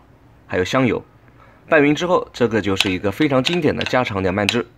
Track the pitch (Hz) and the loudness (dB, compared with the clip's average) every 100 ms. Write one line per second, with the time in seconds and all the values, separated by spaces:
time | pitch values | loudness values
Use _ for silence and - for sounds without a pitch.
0 | - - - - - 95 92 131 127 - | -12 -20 -20 -20 -6 -4 0 0 0 -2
1 | - _ - - - - - 160 143 147 | -6 _ -20 -20 -20 -14 0 4 4 2
2 | 175 180 - - 117 110 98 95 104 92 | 0 -2 -2 -2 0 0 0 0 -2 -2
3 | 98 - 156 131 131 175 147 90 110 127 | -2 0 0 2 0 0 0 -2 -2 -2
4 | 123 98 95 95 101 120 - | -2 -2 -2 0 0 -2 -4